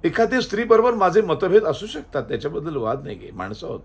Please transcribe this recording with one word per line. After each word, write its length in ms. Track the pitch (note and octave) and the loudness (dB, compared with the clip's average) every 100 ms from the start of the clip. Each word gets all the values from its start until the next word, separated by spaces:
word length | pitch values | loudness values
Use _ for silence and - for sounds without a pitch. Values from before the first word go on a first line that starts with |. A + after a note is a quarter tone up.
एखाद्या 360 | E3 D#3+ A3 B3+ | -2 2 2 2
स्त्रीबरोबर 540 | - G3+ A#3 A3+ B3 | 0 -4 4 4 6
माझे 260 | A#3 F#3 F#3 | 4 4 4
मतभेद 440 | G3 D3 F#3+ G3+ | 2 0 4 4
असू 220 | F#3 C#3+ G#3+ | 2 -4 -8
शकतात, 360 | - - D3 | -12 -8 -8
त्याच्याबद्दल 540 | A2 A2 C#3+ E3 D#3 C#3+ | -6 -6 -6 -6 -6 -6
वाद 280 | A2+ C3 | -4 -4
नाही 120 | C#3+ F#2+ | -8 -14
घे, 140 | - | -14
माणसं 360 | E2+ F#2+ A2 D#3 | -12 -10 -10 -10
आहोत. 140 | F#2+ | -12